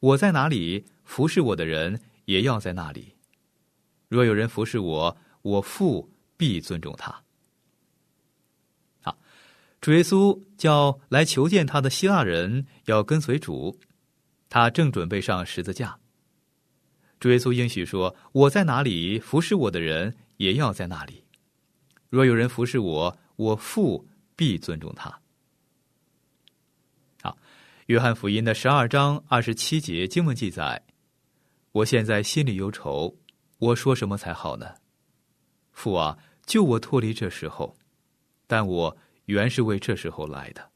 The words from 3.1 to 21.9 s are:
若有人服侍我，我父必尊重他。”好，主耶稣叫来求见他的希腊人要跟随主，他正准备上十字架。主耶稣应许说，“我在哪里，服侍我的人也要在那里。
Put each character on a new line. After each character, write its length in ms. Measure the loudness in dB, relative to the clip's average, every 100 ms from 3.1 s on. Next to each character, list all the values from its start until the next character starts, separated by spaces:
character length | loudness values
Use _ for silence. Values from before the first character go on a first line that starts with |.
| _ _ _ _ _ _ _ _ _ _
若 120 | 2
有 120 | 2
人 120 | 2 0
服 200 | -4 -4
侍 140 | -4
我， 360 | -2 0 -2 -4 _ _
我 220 | -2 -2
父 500 | -2 -2 0 0 -6 _ _ _
必 240 | -2 -2
尊 180 | -4 -8
重 160 | -8 -12
他。” 240 | -14 -14 _ _ _ _ _ _ _ _ _ _ _ _ _ _ _ _ _ _
好， 180 | -12 -12 _ _ -20 _ _ _
主 120 | 4
耶 80 | 4
稣 400 | 6 4 4 2 -6 _
叫 440 | 2 4 4 0 _
来 160 | 2
求 240 | 2 2 4
见 180 | 4 2
他 140 | 0
的 100 | 0
希 160 | 0 2
腊 160 | 2
人 440 | 2 0 0 -2 -4 _
要 180 | 0 0
跟 180 | 2 0
随 160 | 0 -4
主， 440 | -4 -8 -8 -10 _ _ _ _ _ _ _
他 220 | 2 4
正 220 | 4 2
准 160 | 2 -2
备 120 | -4
上 240 | -2 -4
十 160 | -4 -8
字 140 | -8
架。 240 | -6 -8 -10 _ _ _ _ _ _ _ _ _ _ _ _
主 120 | 2
耶 80 | 4
稣 140 | 4
应 160 | 0 -2
许 180 | -4 -6
说 280 | -2 -4 -4 -6
，“我 180 | 4 4
在 140 | 6
哪 180 | 2 2
里， 360 | 0 -2 -2 -4
服 220 | -2 -2
侍 140 | 0
我 160 | 0 0
的 100 | -2
人 360 | -2 -2 -4 -6 _ _
也 160 | 0
要 180 | 2 0
在 160 | -2 -8
那 160 | -10
里。 200 | -12 -18 _ _ _ _ _ _ _